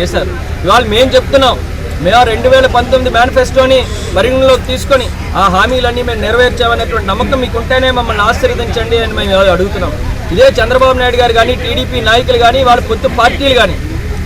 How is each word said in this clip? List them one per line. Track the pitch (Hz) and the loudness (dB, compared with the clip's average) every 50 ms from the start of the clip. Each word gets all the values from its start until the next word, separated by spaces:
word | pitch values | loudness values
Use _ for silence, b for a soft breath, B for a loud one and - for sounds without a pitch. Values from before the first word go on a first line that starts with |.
చేశారు. | 175 185 196 185 - - - - - - - - - | -4 -4 -2 -4 -4 -4 -6 -8 -8 -8 -8 -4 0
ఇవాళ | 180 202 240 240 214 208 | 2 2 2 2 0 2
మేము | 226 262 262 - | 2 2 4 2
చెప్తున్నాం, | 254 - - 269 269 269 247 190 - - - - - - - - - 147 | 0 0 2 2 2 2 2 0 -2 -6 -8 -8 -8 -8 -8 -6 -2 0
మేము | 175 214 240 247 233 | 2 4 4 4 2
రెండు | 220 233 240 254 262 | 0 0 2 4 4
వేల | 269 262 262 240 | 4 4 2 2
పంతొమ్మిది | 240 240 247 262 254 254 247 233 | 0 0 2 0 0 0 0 0
మేనిఫెస్టోని | 233 240 254 262 269 254 247 - 262 262 262 262 254 240 - - - - - - | 2 0 2 2 0 0 2 2 2 2 4 2 2 0 -2 -6 -8 -6 -4 -2
పరిగణలోకి | 185 196 247 262 262 262 262 254 - - 262 | -2 0 0 2 2 4 4 2 2 0 -6
తీసుకొని | 254 254 - - 277 254 226 - - - - - - 180 | -6 -6 -2 0 0 0 0 -4 -6 -8 -8 -4 -2 0
ఆ | 190 196 175 | 0 2 2
హామీలన్నీ | 185 208 240 254 254 247 240 233 247 240 240 | 2 0 0 0 0 0 -2 -2 -2 -4 -4
మేము | 233 220 208 | -4 -4 -2
నెరవేర్చామనేటువంటి | 208 233 240 247 240 - - 240 233 233 226 226 226 226 220 202 196 | -2 2 2 2 0 0 0 0 0 0 -2 -2 -4 -4 -4 -2 -4
నమ్మకం | 196 226 247 - 277 262 254 | -2 -2 -2 -2 -2 -2 -2
మీకు | 233 - 233 | -4 -4 -6
ఉంటేనే | 220 - 254 262 262 262 254 247 | -4 -2 0 0 0 0 0 -2
మమ్మల్ని | 233 226 220 208 208 220 | -2 -2 -2 0 0 0
ఆశీర్వదించండి | 240 - 254 254 - - 233 226 - 240 220 - 226 233 226 | 0 0 0 -2 -2 -2 -4 -4 -4 -4 -2 -2 -2 -2 -2
అని | 214 214 214 | -2 -4 -4
మేము | 202 196 190 | -2 0 2
ఇవాళ | 190 196 196 175 | 2 2 2 2
అడుగుతున్నాం. | 165 185 196 - - 135 127 - - - - - - - - 160 | 0 0 -2 -2 -4 -4 -4 -4 -4 -4 -4 -4 -6 -4 -4 2
ఇదే | 202 262 269 - | 4 4 4 4
చంద్రబాబు | 247 220 233 254 262 262 262 262 254 | 2 0 0 2 2 4 2 2 2
నాయుడు | 247 247 240 240 | 0 0 2 2
గారు | 247 240 226 | 0 2 2
కానీ, | 226 226 240 254 - | 2 2 0 0 -4
టీడీపీ | - 233 240 247 254 - 254 247 226 | -4 -4 -4 -4 -4 -4 -4 -2 0
నాయకులు | 220 226 247 254 - 247 233 233 | 2 2 2 2 0 0 2 2
కానీ, | 233 - 269 262 | 2 2 2 2
వాళ్ళ | 247 240 247 - - | 2 2 2 2 -2
పొత్తు | 226 - - 262 - | -4 -2 -2 -2 0
పార్టీలు | 240 233 247 - - 285 269 254 | 2 2 2 2 0 0 0 2
కానీ, | 240 214 175 - - - - - - - - - - - | 2 2 0 0 -4 -6 -6 -6 -6 -6 -6 -6 -6 -4